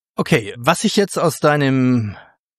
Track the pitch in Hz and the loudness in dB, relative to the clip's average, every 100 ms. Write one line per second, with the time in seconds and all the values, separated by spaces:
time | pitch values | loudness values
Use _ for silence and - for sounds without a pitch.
0 | _ - - 139 98 120 131 170 220 - | _ -8 -2 -2 -2 -2 -2 0 0 0
1 | 196 156 160 - 151 147 135 131 127 123 | 0 0 -2 0 2 2 2 2 2 0
2 | 104 - - _ _ | -2 -10 -20 _ _